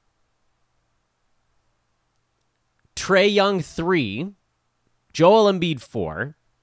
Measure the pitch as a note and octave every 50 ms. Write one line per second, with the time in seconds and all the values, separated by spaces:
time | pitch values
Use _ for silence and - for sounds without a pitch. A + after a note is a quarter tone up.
0 | _ _ _ _ _ _ _ _ _ _ _ _ _ _ _ _ _ _ _ _
1 | _ _ _ _ _ _ _ _ _ _ _ _ _ _ _ _ _ _ _ _
2 | _ _ _ _ _ _ _ _ _ _ _ _ _ _ _ _ _ _ _ -
3 | - - G3 F#3 G3 G#3 G3+ G3+ G3 G3+ G3 F3+ D3 - - - E3 D#3+ D#3 D#3+
4 | B2 G2+ G2 A#2 E3+ G3+ G3+ _ _ _ _ _ _ _ _ _ _ _ _ _
5 | _ _ - - D#3+ F3+ G#3+ A3+ G#3+ G3+ F#3+ F3+ F#3 E3+ D3+ A#2 - - - A2+
6 | F2 D#2 - E2+ A#2 D3 - _ _ _ _ _